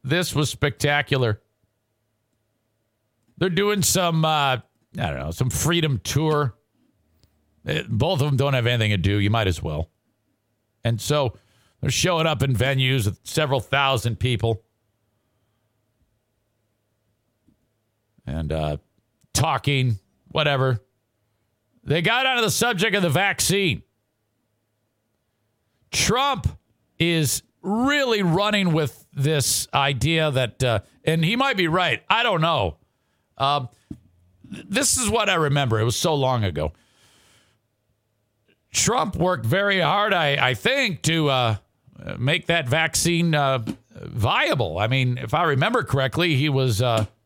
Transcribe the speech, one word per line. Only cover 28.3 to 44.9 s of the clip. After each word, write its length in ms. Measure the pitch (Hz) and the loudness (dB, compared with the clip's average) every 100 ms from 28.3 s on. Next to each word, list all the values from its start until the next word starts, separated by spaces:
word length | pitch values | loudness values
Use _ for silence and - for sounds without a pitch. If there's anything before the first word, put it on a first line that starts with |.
| 170 208 208 185 | 2 2 2 2
with 340 | 156 147 - - | 2 0 -4 -12
this 540 | 139 139 151 - - - | -4 0 0 0 -2 -2
idea 560 | - 139 131 139 165 156 | -2 0 0 0 0 0
that, 320 | 131 120 - | 0 -2 -2
uh, 180 | 127 107 - _ - | 0 0 -4 _ -2
and 180 | 165 | 0
he 120 | 160 240 | 0 0
might 200 | 269 220 | 0 0
be 120 | 165 | 0
right. 360 | 170 170 113 - | 2 0 -2 0
I 140 | 214 | 0
don't 180 | 240 175 | 2 2
know. 360 | 165 151 92 - _ _ _ _ _ - | 2 2 0 -4 _ _ _ _ _ -4
Um, 320 | 135 143 127 - _ - _ _ _ _ - | -2 -2 -4 -12 _ -20 _ _ _ _ -18
th-, 140 | - - | -18 -6
this 300 | 208 285 - | -2 0 0
is 120 | 214 | 0
what 200 | 226 202 | 0 0
I 60 | 180 | 2
remember. 440 | 151 143 131 110 | 2 2 2 0
It 60 | 113 | 0
was 100 | - | 0
so 180 | 175 | 0
long 300 | 147 131 127 | 0 0 0
ago. 300 | 98 78 78 - _ _ _ _ _ _ _ _ _ _ _ _ _ _ _ _ _ _ _ | -2 -2 -6 -8 _ _ _ _ _ _ _ _ _ _ _ _ _ _ _ _ _ _ _
Trump 440 | - - 233 233 - | -2 0 0 -2 -2
worked 300 | 180 180 113 | 0 0 0
very 340 | 180 202 190 | 0 2 2
hard, 340 | 151 196 208 | 2 2 2
I, 360 | 185 151 139 127 | 2 2 2 2
I 40 | |
think, 500 | 127 226 277 240 156 | 0 0 0 0 -2
to, 260 | 156 165 147 | -2 0 2
uh, 260 | 131 117 101 - _ _ - - - | 2 2 -2 -6 _ _ -18 -12 -6
make 280 | 127 180 - | -2 -2 0
that 200 | 170 127 | -2 0
vaccine, 640 | 156 160 - 170 170 170 | 0 0 0 0 0 2
uh, 300 | 151 139 131 110 - _ - | 2 0 0 -4 -10 _ -16
viable. 840 | - - 110 214 302 147 95 82 | -10 -2 0 2 0 0 -2 -2
I 100 | |
mean, 300 | 110 | 0